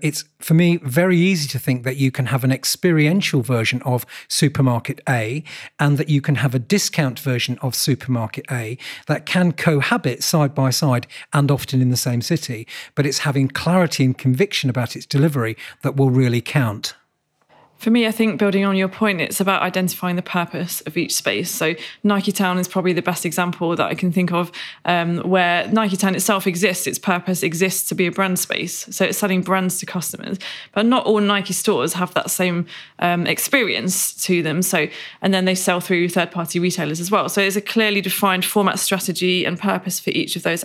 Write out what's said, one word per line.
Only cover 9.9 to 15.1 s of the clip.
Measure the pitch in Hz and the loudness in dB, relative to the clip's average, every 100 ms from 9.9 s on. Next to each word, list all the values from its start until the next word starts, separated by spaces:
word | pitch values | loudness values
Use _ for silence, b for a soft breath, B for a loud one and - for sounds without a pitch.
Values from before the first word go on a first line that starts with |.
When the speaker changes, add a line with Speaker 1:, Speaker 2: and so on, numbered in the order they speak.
| 233 147 117 | 0 0 -2
Speaker 1:
side | - 165 143 147 | 0 2 2 2
by | 131 | 2
side | 127 147 120 - B B | 2 2 0 -2 B B
and | 147 143 | 0 4
often | 139 - 131 | 2 2 2
in | 127 | 4
the | 123 | 2
same | - 120 | 0 -2
city. | 117 165 - 113 117 B B - | 0 -2 -2 -10 -12 B B -2
But | 139 | 0
it's | 131 | 0
having | 151 139 135 | 0 2 0
clarity | - - 185 170 - 131 | 0 2 4 2 2 2
and | 123 | 2
conviction | 135 127 202 - 135 | 2 2 2 0 -2
about | 123 117 - | -2 -4 -8
its | |
delivery | - | -2